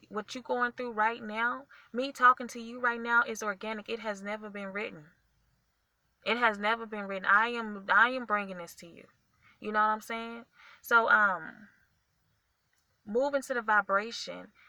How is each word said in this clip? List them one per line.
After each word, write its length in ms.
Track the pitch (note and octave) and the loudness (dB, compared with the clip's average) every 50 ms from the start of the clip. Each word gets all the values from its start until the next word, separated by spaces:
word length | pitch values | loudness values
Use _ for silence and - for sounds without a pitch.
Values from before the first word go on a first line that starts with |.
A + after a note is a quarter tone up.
| - - | -18 -12
what 260 | G3 G#3+ G3+ - - | -10 -10 -10 -8 -12
you 80 | C4 A#3+ | -12 -6
going 300 | - B3+ B3 A#3+ A#3+ A#3+ | -4 -2 -2 -2 -2 -4
through 180 | - B3 A#3+ | -6 -8 -6
right 320 | A3+ G#3+ G#3+ A3+ A#3 A#3 A#3 | -2 0 0 0 0 -2 -8
now. 400 | G#3+ G#3+ A3 A#3 A#3+ B3+ C4 C#4+ - - - - _ | -8 -4 -2 -2 -2 -2 -4 -10 -16 -20 -20 -18 _
Me 200 | - A#3 C4 C#4+ | -6 -4 -4 -4
talking 360 | - - B3+ B3 B3+ - B3 A3+ | 2 6 6 6 6 6 0 -8
to 100 | - A#3+ | -10 -12
you 200 | A3+ A3+ A#3+ B3+ | -12 -12 -6 -2
right 220 | A#3+ A#3+ A#3+ A#3 | -2 -2 -2 -2
now 220 | A#3 A#3+ A#3 A#3 - | -2 2 4 4 4
is 160 | B3 A3 G#3+ | 2 -2 -4
organic. 480 | A3 G#3 G3 F#3+ A3 A3 A3 G#3+ - - | -4 -4 -4 -4 -6 -8 -8 -8 -6 -6
It 120 | A3+ A3+ | -8 -6
has 200 | G#3+ A3 G3+ G3 | -4 -6 -6 -6
never 300 | G3 G3+ G#3+ G#3+ G#3+ G#3 | -6 -8 -8 -8 -8 -10
been 200 | G3 G3+ G3+ F#3+ | -10 -10 -8 -6
written. 340 | F#3+ G3+ A3 G#3+ F#3+ D#3+ D3+ - _ _ _ _ _ _ _ _ _ _ _ _ _ _ _ _ _ _ _ _ _ _ - | -6 -6 -6 -6 -8 -14 -18 -20 _ _ _ _ _ _ _ _ _ _ _ _ _ _ _ _ _ _ _ _ _ _ -4
It 140 | - A3+ | -2 0
has 220 | A#3+ B3 A3+ G#3 G3+ | 2 2 2 2 2
never 260 | G3+ G#3+ A#3 A3+ A3+ | 0 0 0 -2 -4
been 220 | G#3+ A3 G#3 G3+ | -8 -8 -8 -6
written. 180 | G3 G3 F#3+ F#3+ | -6 -6 -2 2
I 220 | G3 G3 G#3 A3 | 4 4 6 4
am, 400 | A#3+ A#3+ A#3 A3+ G#3+ G#3 G3 G3 G#3 | 2 -2 -4 -6 -8 -8 -8 -2 2
I 180 | C4+ D4+ E4 C4 | 4 4 4 4
am 160 | B3+ C4 A#3+ | 2 -2 -2
bringing 340 | G#3+ G#3 G#3 G3 F#3+ F#3 F3+ | -2 -2 -2 -2 -4 -8 -12
this 160 | E3+ E3+ - | -12 -14 -16
to 100 | - F3 | -18 -20
you. 200 | E3+ E3 - - - _ _ _ _ _ _ _ _ _ _ | -20 -20 -20 -20 -20 _ _ _ _ _ _ _ _ _ _
You 120 | - G#3 | -8 -2
know 80 | G#3+ G#3+ | 2 2
what 60 | G#3+ | 2
I'm 160 | G#3+ A3 A3 | 2 2 0
saying? 440 | - - A3+ A3+ A3+ A#3 A#3 A#3 A#3+ _ _ _ - - - - | -4 -6 -8 -8 -8 -10 -12 -14 -16 _ _ _ -20 -20 -20 -20
So, 300 | - - A#3+ A#3 A3+ - | -2 4 4 6 6 6
um, 320 | A3 G#3+ G#3 G3+ F#3 E3 D#3+ - - - G#3 - _ _ _ _ _ _ _ _ _ _ _ _ _ _ _ _ _ _ _ _ _ _ _ _ _ _ _ | 6 6 6 4 2 0 -6 -12 -16 -18 -20 -20 _ _ _ _ _ _ _ _ _ _ _ _ _ _ _ _ _ _ _ _ _ _ _ _ _ _ _
move 260 | G#3 G#3 A#3+ C4+ C#4+ C#4 | -2 0 0 2 2 0
into 220 | C#4 C4 - C4 | -2 -2 -2 -4
the 80 | A#3+ A3 | -2 0
vibration. 880 | A3 G#3+ G#3 G3 - G3 G3 G#3+ A#3 A3 - - F3+ F3 F3+ F3+ G#3 _ _ _ | 4 4 4 4 4 2 0 0 -2 -6 -10 -10 -10 -10 -12 -14 -16 _ _ _